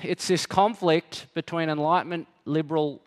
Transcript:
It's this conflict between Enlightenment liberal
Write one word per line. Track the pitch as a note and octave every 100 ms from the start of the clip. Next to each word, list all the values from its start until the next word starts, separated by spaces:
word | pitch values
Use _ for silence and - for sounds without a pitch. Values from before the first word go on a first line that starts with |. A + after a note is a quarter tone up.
It's | - F3 -
this | F3 -
conflict | - G#3 A3+ F3+ D#3+ - - -
between | E3+ - E3 D#3+
Enlightenment | D3+ D3+ F3 E3 E3+ - _ -
liberal | D#3 D3 D#3+ D3+ C3